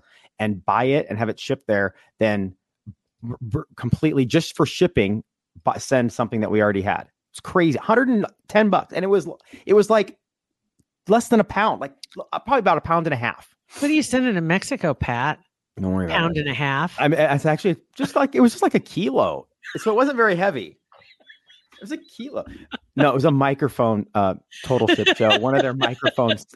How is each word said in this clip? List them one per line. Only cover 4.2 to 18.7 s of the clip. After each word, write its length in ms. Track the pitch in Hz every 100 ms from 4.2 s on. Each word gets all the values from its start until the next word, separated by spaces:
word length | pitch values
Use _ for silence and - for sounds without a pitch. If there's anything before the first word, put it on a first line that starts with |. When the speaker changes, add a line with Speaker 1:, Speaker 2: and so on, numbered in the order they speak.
Speaker 1:
just 300 | 123 160 - -
for 100 | 165
shipping, 580 | - 180 - 98 107 - _ _ -
bu-, 160 | - -
send 320 | - 131 120
something 300 | - 117 113
that 80 | 101
we 100 | 107
already 200 | 104 98
had. 260 | 95 90 - _ _
It's 80 | -
crazy. 360 | - 185 170 120
Hundred 300 | - 226 262
and 160 | 226 180 _ -
ten 240 | 208 214
bucks. 220 | 180 -
And 100 | -
it 40 | 190
was, 200 | 196 165 - _ - -
it 80 |
was, 160 | 208 202
like, 260 | 220 190 - _ _ _ _ _ _ _ _ -
less 200 | 226 -
than 120 | 226
a 40 |
pound, 360 | - 196 214 113
like, 140 | 139 - - 190 -
uh, 60 | -
probably 200 | - 269
about 160 | 190 156
a 40 |
pound 240 | - 165 160
and 80 |
a 20 | 131
half. 380 | 117 - - _ _ -
Speaker 2:
What 120 | 285
are 40 |
you 80 | 311
sending 320 | 226 254 254
to 60 | 185
Mexico, 540 | 165 185 - 269 165
Pat? 440 | - - 120 139 147 _ _ _ -
Speaker 1:
Don't 120 | 95
worry 120 | 92 90
about 120 | 175
Speaker 2:
Pound 180 | 165 156
Speaker 1:
it. 40 |
Speaker 2:
and 80 | 147
a 40 |
half? 420 | 123 143 139 175 -
Speaker 1:
I 80 | 147
mean, 120 | 151
it's 260 | 151 143 156
actually 300 | 156 196 160 _
just 220 | - 277 302
like, 180 | 277
it 60 | 254
was 120 | 240
just 100 | -
like 120 | 370